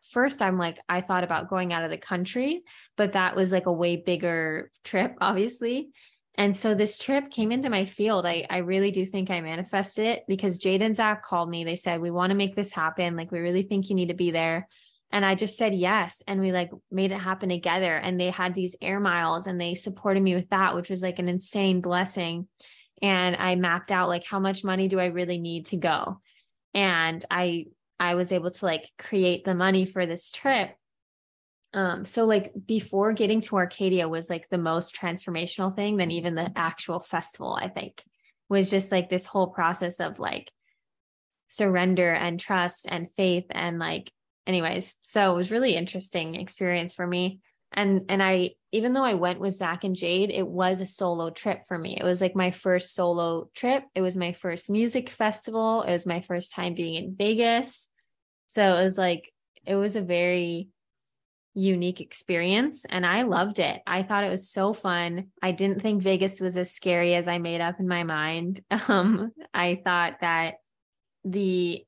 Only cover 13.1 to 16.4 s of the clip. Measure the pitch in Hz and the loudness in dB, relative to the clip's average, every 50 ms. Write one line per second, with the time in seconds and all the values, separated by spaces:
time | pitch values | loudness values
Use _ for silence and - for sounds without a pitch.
13.1 | 170 165 165 175 180 170 170 175 175 185 190 196 208 196 190 196 202 185 180 170 | -2 -4 -6 -6 -4 -4 -2 0 0 0 0 0 0 -2 0 0 0 0 0 0
14.1 | 170 175 180 175 165 165 165 165 165 170 185 - _ _ _ _ _ _ _ _ | 0 0 0 0 2 2 0 0 0 -2 -4 -8 _ _ _ _ _ _ _ _
15.1 | - 202 196 190 190 190 214 190 - - 233 214 196 180 175 180 214 214 175 175 | -2 2 2 2 2 2 0 -2 -2 0 0 0 2 2 2 2 2 2 0 0
16.1 | - - - - 196 190 | -4 -10 -8 -4 -2 0